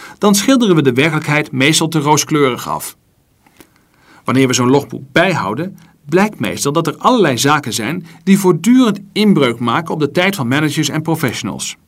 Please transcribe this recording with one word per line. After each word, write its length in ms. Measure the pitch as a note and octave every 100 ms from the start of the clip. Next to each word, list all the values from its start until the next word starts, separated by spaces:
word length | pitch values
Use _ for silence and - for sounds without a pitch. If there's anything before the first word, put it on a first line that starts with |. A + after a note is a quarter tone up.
| - -
dan 180 | G#3 G3+
schilderen 400 | - C4+ A#3 E3
we 60 |
de 120 | C3+
werkelijkheid 580 | A#2+ D#3 D#3 D3+ D3 D3+
meestal 360 | C3 C3+ D#3 D#3+
te 120 | D#3+
rooskleurig 680 | C#3+ D3+ C3 D3 C#3 A#2 D#2
af. 280 | D2+ - - _ _ _ _ _ _ _ _ _ _ _ -
Wanneer 240 | - B2 C3+
we 60 |
zo'n 160 | B2 B2
logboek 340 | C#3 - A#2+ C3
bijhouden, 680 | E3 F3+ D#3 F#2+ A2 F3+ - - _ C#3+
blijkt 340 | E3 G#3+ G#3
meestal 320 | A2 F2 C#3+
dat 160 | D3 D#3+
er 100 | -
allerlei 400 | G#3 B3+ E3+ A#2+
zaken 360 | C3+ D3+ D3+
zijn 320 | A2 A2 F3+ E3 -
die 160 | - G3
voortdurend 600 | F#3 D#3+ F#3 B3+ B3 G3+ -
inbreuk 480 | - G#3+ E3 C3 A#2
maken 340 | A#2+ C3 E3
op 60 | D#3+
de 120 | C#3+
tijd 240 | - F#3 F#3+
van 120 | A#2+
managers 420 | C#3 D3+ C#3 C#3+
en 120 | B2
professionals. 760 | D#3+ D#3+ C#3 G2 A2 C2+ - -